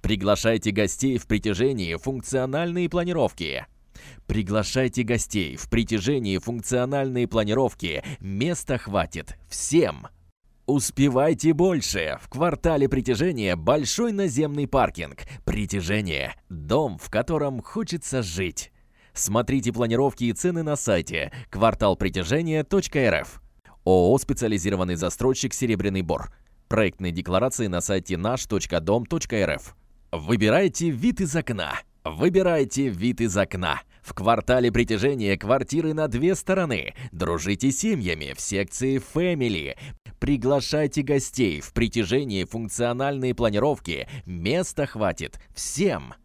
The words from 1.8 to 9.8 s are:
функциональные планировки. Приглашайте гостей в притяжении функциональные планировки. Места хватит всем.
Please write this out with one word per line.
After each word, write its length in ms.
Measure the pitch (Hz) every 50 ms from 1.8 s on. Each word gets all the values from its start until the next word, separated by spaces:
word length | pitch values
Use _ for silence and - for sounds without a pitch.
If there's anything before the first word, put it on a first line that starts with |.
| 92 85 82
функциональные 920 | 82 - 131 135 127 - - 139 135 127 131 135 151 170 175 170 180 180
планировки. 760 | 160 - 175 175 175 175 165 127 95 - - 85 73 67 64 - _ _ _ _ _ _ - - - - - -
Приглашайте 800 | - - 107 104 90 104 107 104 - - 131 131 123 - 123 123
гостей 540 | 107 120 - - - - 107 87 71 64
в 120 | - - -
притяжении 680 | - 113 117 - 113 107 92 123 147 135 117 98 95
функциональные 880 | 92 - 117 120 117 - - - 123 123 131 143 139 135 135 127 123 120
планировки. 760 | - 110 113 107 104 107 123 135 117 - - - 87 76 69 - - 143 -
Места 560 | - 95 98 98 127 170 175 - - - 135
хватит 600 | 117 - 107 98 98 82 - - 85 76 - - - - -
всем. 580 | - - - - 143 170